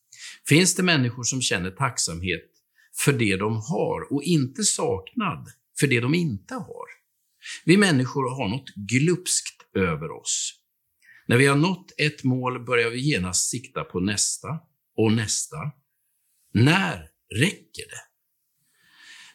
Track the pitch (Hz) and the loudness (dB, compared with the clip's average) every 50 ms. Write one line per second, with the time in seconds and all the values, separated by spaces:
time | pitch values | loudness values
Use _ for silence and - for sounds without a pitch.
0 | _ _ - - - - - - - - 143 160 185 180 - - 185 180 165 143 | _ _ -20 -20 -18 -18 -18 -8 2 4 6 6 6 4 2 0 2 2 4 4
1 | 127 120 117 127 120 - - 131 123 - 117 98 87 95 95 - 135 127 - - | 2 0 -2 -4 -6 -4 -4 -2 -2 -2 -2 -2 -2 -4 -4 -4 -4 -4 -2 -2
2 | - - 85 85 87 92 85 - - _ _ _ _ _ _ _ _ _ - - | -4 -4 -4 -6 -4 -4 -4 -4 -6 _ _ _ _ _ _ _ _ _ -8 -2
3 | - 151 135 117 117 101 95 92 104 107 107 113 110 - 180 208 170 - 90 85 | 0 0 2 2 2 0 0 0 -2 -2 -4 -4 -4 -4 -4 -2 -2 -2 -2 -6
4 | 85 - 120 143 - 175 175 151 131 123 - - 208 - - - 180 143 110 92 | -6 -4 -6 -4 0 2 2 2 2 0 -2 -2 -2 -2 0 0 -2 -2 -2 -4
5 | - - - 247 214 180 - 135 123 - - _ _ _ - - 151 135 123 120 | -6 -10 -8 -6 -4 -4 -6 -8 -12 -18 -20 _ _ _ -4 0 0 2 2 2
6 | 117 127 156 175 170 156 107 95 - - 254 254 165 - - - - - - _ | 2 2 0 0 0 -2 -4 -6 -8 -10 -10 -10 -10 -10 -12 -16 -16 -16 -18 _
7 | _ _ _ _ _ _ _ _ - - - - - 156 175 196 202 190 156 127 | _ _ _ _ _ _ _ _ -16 -14 -14 -4 4 4 6 6 6 4 4 2
8 | 127 123 - 139 131 120 131 139 123 92 113 139 - - - 101 101 98 117 127 | 0 0 -2 -2 -2 -2 -2 -4 -4 -4 -4 -4 -6 -12 -14 -12 -6 0 0 2
9 | 147 175 175 170 - - - - - - - _ - _ - 101 95 87 80 71 | 2 2 2 0 -2 -2 -2 -2 -4 -6 -16 _ -18 _ -2 -2 0 0 -2 -4
10 | 80 76 - - - - - - - - - _ _ _ _ _ _ _ _ _ | -6 -10 -12 -10 -8 -6 -6 -4 -6 -8 -10 _ _ _ _ _ _ _ _ _
11 | _ _ - - _ - 113 123 135 139 139 143 156 190 185 180 - - - - | _ _ -20 -12 _ 2 4 6 6 6 6 4 4 2 0 -2 -8 -12 -4 -2
12 | 147 151 147 - - 131 127 127 127 127 127 123 120 120 127 117 117 117 117 127 | -2 -2 -2 -2 -2 0 0 0 -2 -4 -4 -4 -4 0 0 2 2 0 -2 -2
13 | 131 151 143 101 90 90 87 - - - - 120 - - - 80 78 - - 90 | 0 0 0 0 0 -2 -2 -2 -2 -2 -4 -6 -8 -8 -8 -8 -8 -4 -4 -2
14 | 92 101 104 98 - - - - - 92 151 165 _ _ _ _ _ _ - - | -2 0 0 0 -2 -2 -4 -6 -6 -8 -8 -8 _ _ _ _ _ _ -2 2
15 | 110 110 107 117 110 - - - - - - 76 92 151 - _ _ _ _ _ | 2 4 4 2 0 -2 -2 -4 -4 -6 -8 -8 -10 -10 -10 _ _ _ _ _
16 | _ _ _ _ _ _ _ _ _ _ - 98 120 147 170 196 190 175 127 87 | _ _ _ _ _ _ _ _ _ _ 2 4 6 6 6 4 2 0 -4 -6
17 | 78 - _ _ _ - - 107 143 202 - - - _ - - - - - - | -10 -16 _ _ _ -8 -2 0 0 0 0 -4 -14 _ -16 -16 -16 -16 -16 -20
18 | - _ _ _ _ _ _ _ _ _ _ _ _ _ _ _ _ _ _ _ | -20 _ _ _ _ _ _ _ _ _ _ _ _ _ _ _ _ _ _ _
19 | - - - - - - | -20 -20 -20 -20 -20 -12